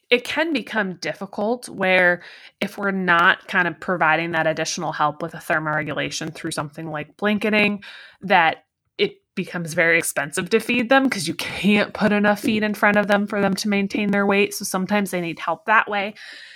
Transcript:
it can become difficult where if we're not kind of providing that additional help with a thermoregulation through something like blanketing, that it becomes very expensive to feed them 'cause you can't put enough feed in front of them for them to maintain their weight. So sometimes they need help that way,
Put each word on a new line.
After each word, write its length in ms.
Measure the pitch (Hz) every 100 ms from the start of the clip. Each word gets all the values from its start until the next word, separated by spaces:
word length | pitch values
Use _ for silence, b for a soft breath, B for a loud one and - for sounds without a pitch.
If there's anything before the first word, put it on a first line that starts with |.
| _
it 160 | 240
can 260 | 247 285 330
become 440 | 269 - 220 190
difficult 760 | 170 156 - 190 - 208 240 -
where 520 | 196 185 185 175 175 B B B _
if 180 | 196 -
we're 140 | 196
not 560 | 190 180 175 185 - -
kind 220 | 190 175
of 100 | -
providing 520 | - 175 160 156 170
that 160 | 165 160
additional 440 | 156 160 - 151
help 300 | 151 151 147
with 120 | 165
a 40 | 165
thermoregulation 1000 | - 160 156 151 156 147 143 - 156
through 160 | - 165
something 400 | 160 151 - 160
like 240 | 151 151
blanketing, 640 | _ 208 208 214 208 208 202 B B B B
that 460 | 190 185 160 - _ _ _ -
it 240 | 196 - _
becomes 400 | - 170 180 165
very 240 | 165 165 165
expensive 520 | - - 143 - 175
to 100 | 220
feed 300 | 220 247 302
them 200 | 269 269
'cause 160 | 202
you 100 | 156
can't 580 | 165 - - 190 208 -
put 180 | - 208
enough 300 | 208 208 202
feed 220 | 277 214
in 100 | 214
front 240 | 208 214 208
of 100 | 202
them 200 | 202 208
for 120 | 208
them 140 | 196
to 160 | 190 214
maintain 420 | 202 196 - 208
their 140 | 202
weight. 280 | 202 196 202
So 120 | -
sometimes 460 | 196 190 185 208 196
they 100 | 180
need 180 | 170 -
help 240 | - 160 -
that 220 | 214 -
way, 260 | 202 202 - B B B